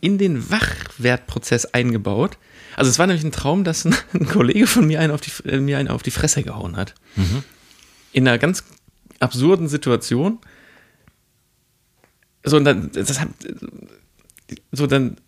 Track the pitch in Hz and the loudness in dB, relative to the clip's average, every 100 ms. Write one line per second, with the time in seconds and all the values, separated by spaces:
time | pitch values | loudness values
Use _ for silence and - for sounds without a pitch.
0 | 180 202 190 131 123 214 - - - - | -2 2 2 0 -2 -2 -2 -6 -12 -2
1 | 123 123 - 117 - 120 - 123 123 113 | 0 0 -2 -8 0 0 2 0 0 0
2 | 101 104 185 - _ - - - 135 123 | 0 0 -2 -4 _ -20 -8 0 2 4
3 | 185 170 156 - 139 185 175 160 175 247 | 2 2 -2 -4 0 0 0 0 0 0
4 | - - 143 208 123 208 247 247 156 156 | -2 -2 0 2 4 4 4 4 4 4
5 | 160 147 - - - 135 139 139 135 - | 0 -2 -6 -10 -4 -2 0 0 -2 -4
6 | - - 151 143 - 104 87 104 98 - | -4 -2 0 -2 -4 -6 -8 -6 -8 -10
7 | _ 101 90 123 - _ _ _ _ _ | _ -4 -2 -2 -6 _ _ _ _ _
8 | _ 135 131 117 151 185 - - _ _ | _ 2 4 4 0 -2 -8 -20 _ _
9 | _ - 117 123 151 185 156 147 127 117 | _ -4 -4 2 2 2 0 -2 0 -2
10 | - 123 185 226 - - - _ _ _ | 0 -2 -2 -4 -12 -20 -20 _ _ _
11 | _ _ _ _ _ _ _ _ _ _ | _ _ _ _ _ _ _ _ _ _
12 | _ _ _ _ - 151 139 101 73 - | _ _ _ _ 0 2 4 2 -2 -4
13 | - 135 - - - - - - 50 50 | -4 -4 -6 -10 -16 -14 -16 -18 -20 -20
14 | _ _ _ _ - - _ 135 143 139 | _ _ _ _ -20 -20 _ -4 0 2
15 | 123 - | 0 -6